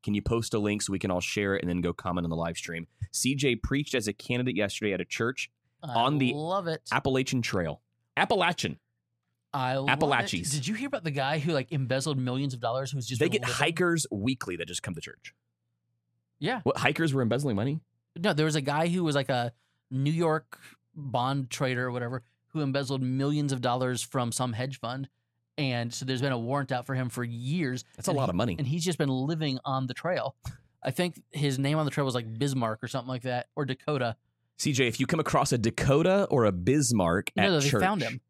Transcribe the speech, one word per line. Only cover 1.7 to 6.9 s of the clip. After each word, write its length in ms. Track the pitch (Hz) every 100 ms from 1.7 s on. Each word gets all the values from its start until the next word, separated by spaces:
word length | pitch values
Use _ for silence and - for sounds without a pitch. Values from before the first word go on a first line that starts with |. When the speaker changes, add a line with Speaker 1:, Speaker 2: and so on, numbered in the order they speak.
| 87
Speaker 1:
go 120 | 87
comment 320 | - 92 87
on 60 | 85
the 60 | 82
live 200 | 85 82
stream? 300 | - 85 85 _ -
C 240 | - 127
J 220 | 135 139 117
preached 360 | - 139 147 127
as 100 | 104
a 60 |
candidate 420 | 98 - 123 123
yesterday 380 | 98 101 - 107
at 80 | 92
a 40 |
church 460 | 90 - 117 135 - _ _ _
Speaker 2:
I 60 | 151
Speaker 1:
on 240 | 117 123 147
the 140 | 123
Speaker 2:
love 360 | 147 160 196 170
it. 140 | 160 -